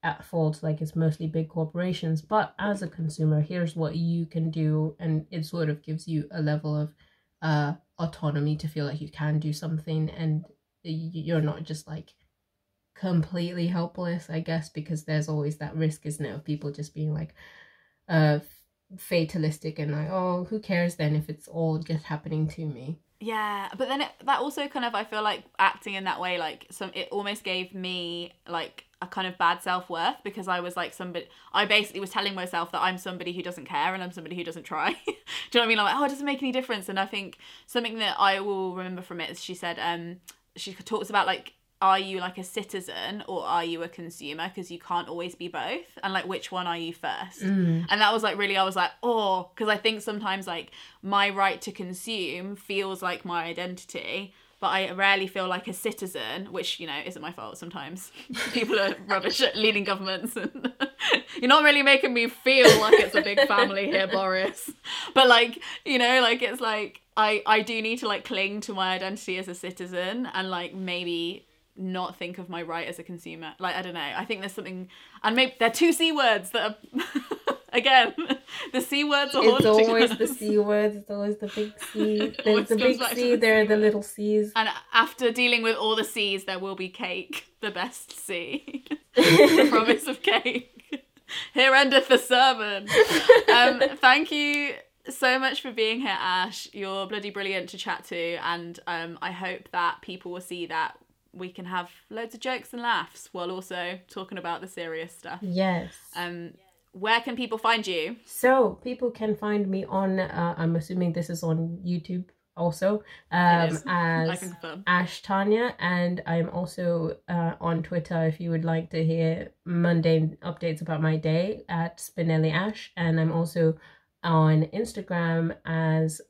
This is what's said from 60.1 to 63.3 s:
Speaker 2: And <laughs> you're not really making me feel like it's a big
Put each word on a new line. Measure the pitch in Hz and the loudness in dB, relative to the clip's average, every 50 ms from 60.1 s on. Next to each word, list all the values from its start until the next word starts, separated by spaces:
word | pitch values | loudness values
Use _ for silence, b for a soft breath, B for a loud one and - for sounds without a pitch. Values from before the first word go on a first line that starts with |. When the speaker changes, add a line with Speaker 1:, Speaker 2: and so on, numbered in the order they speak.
| 190 180 202 240 - | -6 -6 -6 -8 -8
Speaker 2:
And | 220 185 - - 277 - 254 - _ 269 269 - B B | -6 -8 -8 -10 -6 -8 -8 -6 _ -8 -8 -6 B B
<laughs> | B 294 262 - - - 339 | B 0 0 -2 -6 -10 -4
you're | 247 | 4
not | 247 277 311 302 | 6 6 8 8
really | 302 285 285 | 6 6 6
making | 277 277 277 269 285 269 247 | 6 6 6 6 4 2 2
me | 240 233 | 2 0
feel | 240 - - - 254 269 262 247 226 - - | 0 -2 -2 2 4 6 10 12 10 10 10
like | 214 214 220 - | 8 8 8 8
it's | 214 - - | 8 4 2
a | - | 0
big | - 208 | 2 2